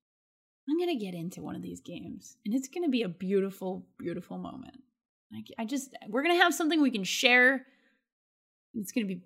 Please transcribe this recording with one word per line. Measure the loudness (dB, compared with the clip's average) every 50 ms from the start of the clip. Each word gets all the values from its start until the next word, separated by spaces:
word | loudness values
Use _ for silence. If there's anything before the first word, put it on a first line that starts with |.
| _ _ _ _ _ _ _ _ _ _ _ _ _ -2
I'm | 0 0
gonna | 0 0 -2 -2
get | -4 -6 -6
into | -6 -6 -8 -8 -8
one | -10 -10 -8
of | -8
these | -8 -10 -12 -12
games, | -12 -14 -12 -12 -12 -12 -12 -14 -16 -20 -18 _ -4
and | -2 -2
it's | -2 -2 -4
gonna | -4 -2 0 2
be | 2 2
a | 2 0
beautiful, | -4 -4 -2 0 2 2 2 0 -4 -6 -6 -6 -6 -8 -10 -16 _ -10
beautiful | -8 -6 -6 -6 -8 -10 -10
moment. | -10 -10 -10 -12 -14 -14 -16 -18 -20 -20 _ _ _ _ _ _ _ _ -16
Like, | -14 -14 -14 -12 -10 -8
I | -6
just, | -4 -4 -6 -6 -8 -14 -16 -10 -4
we're | -2 0
gonna | 2 4 6 6
have | 6 4 4
something | 2 2 2 4 4
we | 4 4
can | 2 0 -2
share. | -2 0 2 4 6 8 8 8 6 4 2 -2 _ _ _ _ _ _ _ _ _ _ _ _ _ _ _ _ _ _ _ _ _ -10
It's | -10 -8 -6
gonna | -4 -4 -2
be | -2 -4 -8 -10